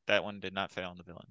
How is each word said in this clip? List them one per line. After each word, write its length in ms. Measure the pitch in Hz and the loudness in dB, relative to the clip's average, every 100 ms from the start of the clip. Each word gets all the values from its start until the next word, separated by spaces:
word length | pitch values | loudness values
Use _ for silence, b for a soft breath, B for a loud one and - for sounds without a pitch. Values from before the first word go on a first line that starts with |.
| - | 4
That 140 | 101 | 4
one 180 | 98 101 | 4 -4
did 120 | 95 | -4
not 180 | 95 92 | -2 -2
fail 200 | - 92 | -2 -6
on 80 | 90 | -8
the 40 | |
villain. 220 | 87 87 - | -12 -14 -16